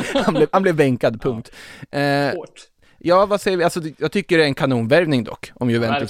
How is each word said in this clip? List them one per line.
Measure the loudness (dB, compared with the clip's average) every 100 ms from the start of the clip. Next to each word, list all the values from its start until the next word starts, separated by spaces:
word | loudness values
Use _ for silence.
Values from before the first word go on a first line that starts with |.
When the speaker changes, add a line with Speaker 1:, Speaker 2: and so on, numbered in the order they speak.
| -2
Speaker 1:
<laughs> | -2
Han | 0
blev, | 2 2
han | 2
blev | 2 2
bänkad, | 2 0 -2 -2
punkt. | -4 -6 -10 -18 -20 -20 -10
Speaker 2:
Ja. | -4
Speaker 1:
Eh, | -2 0 -2 -4
Speaker 3:
Hårt. | -10 -18 -20 _ _ _
Speaker 1:
ja, | 2 2 4
vad | 0
säger | -2 0
vi? |
Alltså, | 0 -2 -6 -6
jag | -4
tycker | -2 0 2
det |
är | 2
en |
kanonvärvning | 0 0 0 2 2 4 0
dock, | -2 -8 -16
om | -6 -2
Juventus | 0 0 -2 -4